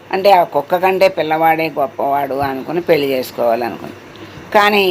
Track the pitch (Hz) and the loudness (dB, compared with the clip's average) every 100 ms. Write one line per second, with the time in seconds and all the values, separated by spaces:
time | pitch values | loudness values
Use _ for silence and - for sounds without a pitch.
0 | - 190 196 185 170 147 - 180 185 190 | -8 0 4 4 4 -2 -2 0 0 2
1 | 190 185 156 160 160 160 160 143 135 - | 2 2 -2 0 2 2 -2 -4 -4 -4
2 | 139 139 139 135 139 131 127 170 170 156 | -2 -2 -2 -4 -4 -6 -6 -4 0 0
3 | 139 131 120 - 120 117 117 78 73 - | 2 -4 -4 -2 0 0 -4 -8 -14 -16
4 | - - - - - 208 208 208 190 | -20 -20 -20 -18 0 2 4 4 2